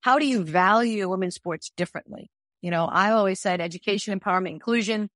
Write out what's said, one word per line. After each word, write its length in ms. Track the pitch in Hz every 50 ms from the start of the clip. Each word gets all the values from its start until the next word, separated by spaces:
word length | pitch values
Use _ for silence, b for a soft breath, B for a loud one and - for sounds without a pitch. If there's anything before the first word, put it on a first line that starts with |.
How 160 | - 247 254 294
do 80 | 311
you 160 | 277 262 226
value 680 | 180 156 156 180 180 190 208 226 240 233 220 208 196 180
women's 260 | 185 185 190 180 175
sports 360 | - _ 175 165 156 - - _
differently? 540 | - 175 - _ - - - - - - - _ _ _ _ _ _
You 80 | - 175
know, 160 | 170 165 170
I 240 | - - 175 190 208
always 300 | 220 226 208 196 190 190
said 200 | - 202 180 180
education, 580 | 170 170 165 180 _ - 202 208 - - 202 190
empowerment, 320 | - 208 180 185 185 175
inclusion. 600 | 165 160 - - 233 233 220 190 226 214 208 202 _